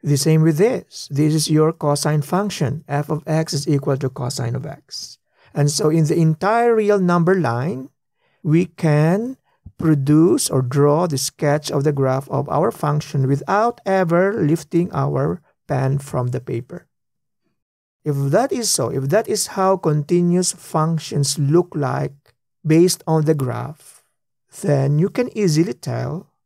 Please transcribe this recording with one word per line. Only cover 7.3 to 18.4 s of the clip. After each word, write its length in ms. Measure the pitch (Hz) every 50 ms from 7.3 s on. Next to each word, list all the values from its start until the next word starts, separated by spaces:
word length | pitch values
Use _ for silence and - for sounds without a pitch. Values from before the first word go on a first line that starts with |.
| 190
line, 540 | 190 160 120 117 117 127 165 220 262 262 285 _ _ _ _ _ _ _ _ _ _
we 240 | _ 165 151 165 185
can 720 | 175 _ - - 160 147 147 151 160 180 202 226 254 269 _ _ _ _ _ _ - _
produce 720 | _ - 165 156 143 135 139 151 156 160 185 - 285 - -
or 140 | - 131 131
draw 420 | 123 127 143 143 147 143 156 180
the 140 | 175 147 123
sketch 500 | - - _ _ - 147 143 151 147 -
of 140 | - 151 139
the 80 | 156
graph 360 | 147 139 135 131 127 135 139 -
of 180 | - 135 151 147
our 220 | - 147 170 220
function 560 | 226 - - 147 147 151 - - - 139 131
without 520 | 131 139 139 135 - 190 208 220 240 240 - _
ever 480 | - 190 190 185 170 170 170 185 196 208
lifting 560 | 233 180 143 160 165 - _ - 170 175 185 -
our 500 | 156 139 143 143 135 135 156 175 180 _ _ _ _ _
pen 320 | - 147 131 131 135 139 139
from 300 | 139 - - 139 123 123
the 120 | 120 127
paper. 460 | 123 - - 120 - _ - 175 _ _ _ _ _ _ _ _ _ _ _ _ _ _ _ _ _ _ _ _ _ _ _ _ _
If 120 | 151 143 139 139 139
that 200 | 143 202